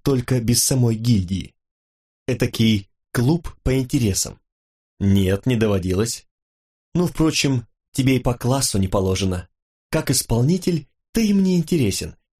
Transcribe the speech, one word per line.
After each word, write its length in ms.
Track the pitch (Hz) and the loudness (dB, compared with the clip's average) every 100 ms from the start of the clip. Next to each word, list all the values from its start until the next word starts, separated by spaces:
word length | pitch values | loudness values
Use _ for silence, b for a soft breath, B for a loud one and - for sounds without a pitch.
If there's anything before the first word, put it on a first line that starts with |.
только 360 | - 135 120 127 | -2 -2 0 -2
без 240 | 113 120 | 0 0
самой 320 | - 131 120 110 | 2 2 2 2
гильдии. 600 | 117 110 90 95 - _ _ _ _ _ _ _ - | 2 2 2 -4 -8 _ _ _ _ _ _ _ -6
Этакий 600 | 123 123 - 113 107 - _ _ | -2 -2 0 2 2 -2 _ _
клуб 420 | - 120 170 - - | -2 0 0 -4 -6
по 140 | - 131 | -2 -2
интересам". 600 | 127 143 113 - - - _ _ _ _ _ - | -2 0 0 0 -4 -10 _ _ _ _ _ -4
"Нет, 460 | 101 98 95 98 - | 2 2 2 0 0
не 100 | 120 | 0
доводилось". 720 | 110 98 90 92 113 - - _ _ _ _ _ _ | 2 0 -2 -2 -2 -6 -14 _ _ _ _ _ _
"Ну, 140 | 170 175 | -2 -2
впрочем, 600 | - 160 151 143 131 - _ _ | 0 0 2 0 -2 -6 _ _
тебе 240 | - 131 131 | -2 2 2
и 40 | |
по 140 | 127 | 0
классу 440 | 120 120 135 127 101 | -2 0 0 0 -2
не 100 | 95 | 0
положено. 640 | 104 95 95 98 90 - _ _ _ _ | 0 0 0 -2 -4 -8 _ _ _ _
Как 200 | 156 156 | -4 -2
исполнитель 760 | 131 - 117 131 180 185 165 - _ _ | -2 0 0 2 0 0 -4 -4 _ _
ты 160 | - 220 | -2 2
им 160 | 202 | 2
не 140 | 190 180 | 2 0
интересен, 580 | 165 170 113 95 - - _ _ | 0 0 0 -2 -8 -14 _ _